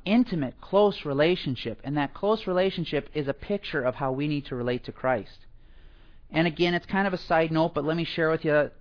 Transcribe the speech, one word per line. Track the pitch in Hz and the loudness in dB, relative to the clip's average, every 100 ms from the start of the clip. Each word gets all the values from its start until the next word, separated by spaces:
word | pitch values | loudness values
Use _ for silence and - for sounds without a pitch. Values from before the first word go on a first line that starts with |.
| 180 | 2
intimate, | 226 240 170 127 - | 2 2 0 -4 -6
close | - 196 208 - | 0 4 4 2
relationship, | 151 139 160 180 151 123 117 107 | -2 2 2 2 -2 -6 -6 -8
and | - 147 | -4 -2
that | 139 | -2
close | - 202 214 190 | -2 0 0 0
relationship | 180 190 185 160 147 143 | 0 0 0 -2 -4 -4
is | 151 139 | -4 -4
a | |
picture | - - 202 - 156 | -4 -4 -6 -4 -2
of | 127 | -2
how | 127 139 | -2 -2
we | 131 147 | -2 -2
need | 147 139 | -2 -4
to | 127 | -4
relate | 120 123 | -2 -4
to | - | -6
Christ. | - 131 120 - - - - - - - - - - - | -4 0 0 -2 -16 -20 -20 -20 -20 -20 -20 -20 -20 -4
And | 160 170 | 0 2
again, | 151 175 | 2 0
it's | 175 - | 0 -2
kind | 190 196 | 0 0
of | |
a | 180 | -2
side | - 165 160 | 0 2 4
note, | 160 165 | 2 2
but | 160 | 0
let | 143 165 | -2 -2
me | |
share | 160 - 160 | -2 0 0
with | 160 | 2
you | 160 147 135 - | 2 2 2 -4